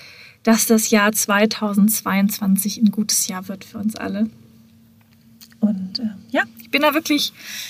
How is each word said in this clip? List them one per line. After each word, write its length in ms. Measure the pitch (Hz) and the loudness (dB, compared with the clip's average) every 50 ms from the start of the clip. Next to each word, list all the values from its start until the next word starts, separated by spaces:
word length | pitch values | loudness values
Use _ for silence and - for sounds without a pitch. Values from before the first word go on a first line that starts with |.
| - - - - - - - _ - | -20 -20 -20 -20 -20 -20 -20 _ 2
dass 240 | 226 226 214 - | 2 2 4 4
das 240 | - 233 220 220 - | 2 2 2 4 4
Jahr 220 | 233 214 202 214 214 | 2 4 4 2 0
zweitausendzweiundzwanzig 1700 | - - - 202 202 214 220 - - 214 208 202 202 196 220 220 - - 196 190 196 202 202 - - 208 190 196 190 - 202 - 247 | -2 -2 0 2 2 2 2 0 -2 -4 -2 2 4 4 4 2 0 0 0 2 2 2 2 0 -2 0 2 2 2 0 -4 -2 2
ein 120 | 233 202 | 2 2
gutes 360 | - 220 208 - - - - | 2 2 -2 -2 -2 -2 -2
Jahr 220 | - 185 185 190 - | -4 -6 -10 -8 -10
wird 160 | 196 190 - | -12 -12 -14
für 140 | - - 208 | -18 -12 -6
uns 180 | 202 220 220 | -4 -4 -4
alle. 340 | - - 196 190 202 226 220 - - - - - _ - _ _ _ _ _ _ _ _ _ _ _ _ _ - _ - - - - | -4 -8 -6 -2 -2 -2 -4 -4 -14 -20 -20 -20 _ -20 _ _ _ _ _ _ _ _ _ _ _ _ _ -20 _ -20 -20 -8 -2
Und, 380 | 214 202 190 185 185 - - - | -2 -2 0 -2 -6 -8 -8 -8
äh, 120 | 240 214 - - - - | -8 -8 -8 -10 -16 -6
ja, 120 | - 311 392 - - - | -4 -4 -4 -4 -8 -20
ich 100 | - - | -16 -4
bin 120 | - 277 240 | -2 0 2
da 120 | - 262 | 2 2
wirklich, 380 | 320 320 - 302 285 - - - - - - - - - | 0 0 0 -2 -2 -2 -4 -8 -14 -18 -16 -14 -14 -14